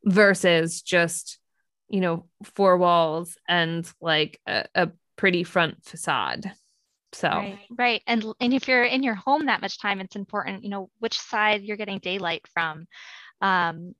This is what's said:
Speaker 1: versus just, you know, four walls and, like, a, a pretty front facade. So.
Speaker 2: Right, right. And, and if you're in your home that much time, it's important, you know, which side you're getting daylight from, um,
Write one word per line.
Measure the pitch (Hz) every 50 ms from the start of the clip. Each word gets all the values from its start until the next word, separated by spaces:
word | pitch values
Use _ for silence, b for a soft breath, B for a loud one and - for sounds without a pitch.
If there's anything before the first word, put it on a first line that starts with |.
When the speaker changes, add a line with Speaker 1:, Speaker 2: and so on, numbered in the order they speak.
| -
Speaker 1:
versus | 214 180 208 208 196 190 190 - 180 170 165 165 165 170 -
just, | - - 185 175 170 165 - - - - - _ _ _ _ _ _ _ _ _ _ -
you | 214 190
know, | 185 175 170 170 - _ _ - 202 - -
four | - 202 190 180 180
walls | 180 175 175 170 165 160 156 165 175 175 - - _ -
and, | 175 175 165 165 165 165 165 - - _
like, | 170 165 156 156 151 151 - - - -
a, | - 107 - - -
a | 180 175 170 - _ _ _ _
pretty | - - 190 180 170 175
front | - - 180 165 156 - - _
facade. | - - 160 - 170 143 123 92 67 62 - - 190 - _ _ _ _ _ _ _ _ _ _ _ -
So. | - - -
Speaker 2:
Right, | - - 202 196 196 202 - - 240 240
right. | 247 240 226 208 - -
And, | 240 226 214 220 - -
and | 254 240 262
if | 262 - -
you're | 254 247 240
in | 240 247 262 269
your | 254 220
home | 185 - 262 277 311 311
that | 269 226 -
much | - 196 - -
time, | - 202 202 190
it's | 190 185 -
important, | 208 196 - - 208 - 170 190 185 -
you | 202
know, | 202 196 185 - _ -
which | 226 226 - -
side | - - - 214 214 214 214 208
you're | 196 208 208 202
getting | 214 196 196 -
daylight | - 185 185 202 185 170 165 - _ -
from, | - 175 170 160 156 156 165 - B B B B B B B B B -
um, | - 196 185 180 175 170 175 - 175 180 - _